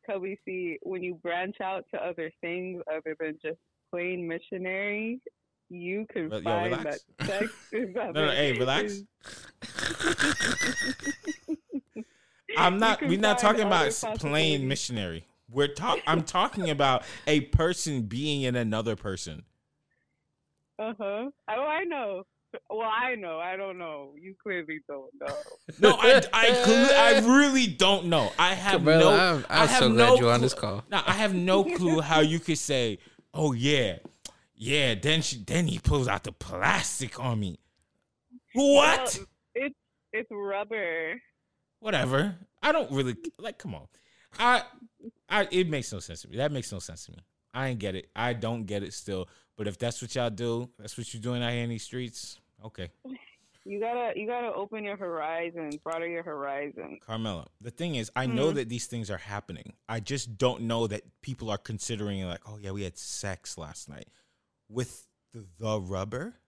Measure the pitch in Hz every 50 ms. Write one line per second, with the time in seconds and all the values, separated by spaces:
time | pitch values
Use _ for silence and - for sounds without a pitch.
0 | _ - 202 196 180 196 196 - _ - 185 185 180 170 160 - - - 190 185
1 | 180 180 180 165 _ 175 170 175 185 196 208 - 202 185 190 190 - _ - -
2 | - 180 170 175 160 160 _ _ - 170 175 180 180 185 185 180 - - 156 156
3 | 151 160 156 _ 160 156 151 156 - 156 160 _ _ _ _ _ _ _ - 175
4 | 175 180 185 180 175 165 165 170 - - 196 185 185 185 190 190 202 208 208 214
5 | 220 226 240 262 _ - _ _ _ _ _ _ _ _ 180 175 175 180 190 208
6 | 220 - - 185 165 156 185 110 - 170 175 170 175 175 - 135 - 151 147 -
7 | _ _ _ _ - - 196 196 214 226 - - - - - 220 254 196 180 247
8 | 208 185 160 151 156 147 131 139 147 143 123 117 127 127 135 147 - 104 101 101
9 | 101 _ _ _ _ - - - - - _ _ - - - - - - - -
10 | - - 349 - - 302 - - - - - 988 988 - - - - - 269 -
11 | - 285 - - - 330 - - _ - 320 - _ _ - 269 _ _ _ 220
12 | 226 _ _ _ _ _ _ _ _ - 440 - 175 180 190 202 220 226 214 -
13 | 302 277 175 196 214 208 208 202 - 208 220 220 214 202 190 170 151 131 - -
14 | - 220 214 220 - 147 143 156 156 160 151 143 135 131 139 - - - 123 110
15 | 98 87 82 80 - _ _ _ _ - 117 135 143 147 143 - 175 247 - 339
16 | - 156 160 170 160 - - 180 185 - - 202 185 160 151 139 143 135 127 123
17 | - - - - - - 151 151 131 - - - 160 175 180 - - 170 147 131
18 | 113 101 113 123 143 151 147 143 135 127 123 123 120 110 107 110 110 113 107 92
19 | - 104 95 90 - 85 78 76 - _ _ _ _ _ _ _ _ _ _ _
20 | _ _ _ _ _ _ _ _ _ _ _ _ _ _ _ - 214 220 233 202
21 | 220 196 202 214 240 277 285 _ _ - 214 240 277 302 302 320 392 349 330 277
22 | 240 202 196 180 190 _ _ _ _ _ - - _ _ - 220 226 220 214 226
23 | 247 254 247 220 196 170 160 160 170 180 185 190 196 196 185 180 175 165 151 143
24 | 139 139 143 147 170 190 196 _ _ 208 190 175 160 156 156 156 139 - 147 139
25 | 135 - _ - - 143 143 - - - - _ _ - 160 - 202 208 190 -
26 | - 233 262 262 - - - 226 226 233 247 240 247 214 226 - 262 277 277 -
27 | 226 233 - - 220 233 254 277 294 285 269 262 247 214 147 - 185 190 202 190
28 | 165 175 170 156 117 95 - - 170 180 190 180 185 202 196 175 - 151 160 165
29 | 165 185 208 175 185 180 170 143 123 - - 160 165 - 254 254 262 - - 233
30 | 240 240 254 - 123 117 120 120 123 131 - - - 107 98 104 - _ 202 190
31 | - 160 185 202 220 208 190 180 175 185 185 202 196 330 349 349 180 170 160 156
32 | 151 143 160 156 156 156 160 165 160 - 156 143 - - 143 131 120 113 101 -
33 | - - _ _ _ _ - 151 156 151 127 113 120 143 147 139 120 98 85 82
34 | _ - _ _ _ - _ _ _ _ _ _ 110 120 139 151 139 127 113 95
35 | - 143 156 165 151 - 131 120 98 - 160 170 175 156 175 165 - - 156 143
36 | 127 113 98 98 - 110 - _ - 90 92 90 98 143 185 202 - - - -
37 | 131 113 - - 131 127 117 107 104 92 82 - _ _ _ _ _ _ _ _
38 | _ _ _ _ _ _ 247 247 _ _ _ 240 277 277 285 285 285 311 - 262
39 | 262 240 - - 202 _ _ _ _ _ _ 233 269 285 285 _ _ _ _ _
40 | _ _ - 220 226 _ 220 202 202 196 196 196 208 208 226 220 196 170 160 165
41 | 160 160 185 247 _ _ _ _ _ _ _ _ _ _ _ _ - 220 196 143
42 | 123 127 131 135 165 208 180 170 - _ _ _ - 285 311 320 269 - 139 135
43 | 135 127 117 - - 330 _ - - 220 - _ - 170 92 76 - - _ _
44 | _ _ _ _ _ _ - - 226 240 247 226 - - - _ - - _ _
45 | - 226 _ _ _ _ - 208 202 - - 185 185 165 151 139 117 - 110 92
46 | - - 85 - - - 82 113 135 151 147 131 110 - 107 90 - - 87 -
47 | - - 82 82 _ _ _ _ _ _ - 123 135 131 127 110 101 98 92 92
48 | - _ _ 104 117 123 120 110 104 113 120 117 110 92 104 101 101 80 - -
49 | - - 98 92 92 _ _ _ _ _ _ - 107 104 95 - 120 120 117 -
50 | 123 113 - 131 123 117 107 95 120 120 117 117 123 123 _ - 104 101 - -
51 | 117 - - 113 107 123 123 120 120 117 123 120 117 117 117 110 - - - 127
52 | 127 117 - - - - - _ _ _ _ _ 98 110 _ - 92 85 _ _
53 | _ 262 262 247 - _ _ _ _ _ _ _ _ 190 202 202 220 226 240 247
54 | 240 226 - - 214 214 240 240 240 226 - - 202 208 220 220 214 202 202 190
55 | 196 175 170 160 151 156 165 165 170 170 170 170 160 147 147 151 _ 160 165 165
56 | 170 170 170 165 165 160 151 143 139 139 139 143 143 143 - - 85 71 69 -
57 | _ - 110 113 113 107 95 82 73 - _ _ 104 120 - - 165 175 151 123
58 | 110 - _ 127 127 127 120 120 139 160 156 143 127 113 120 113 - - 120 117
59 | 110 98 101 90 - 101 101 104 - - 87 - - - - _ _ - 113 117
60 | 101 - 139 135 - 120 107 - 135 127 123 - 117 113 117 117 117 107 104 107
61 | - - _ _ - - 127 - 120 110 104 101 _ - 110 101 - - 120 101
62 | 104 104 98 95 95 90 85 - _ 107 107 107 101 98 95 101 98 90 85 -
63 | - - - - - 101 92 - _ - - - 80 76 82 - - - 71 -
64 | - _ _ _ _ _ _ _ _ _ _ _ _ _ 104 123 123 - - -
65 | - _ _ _ _ _ _ 117 101 92 85 _ 110 110 107 107 92 90 98 92
66 | 98 107 110 123 165 226 240 _ _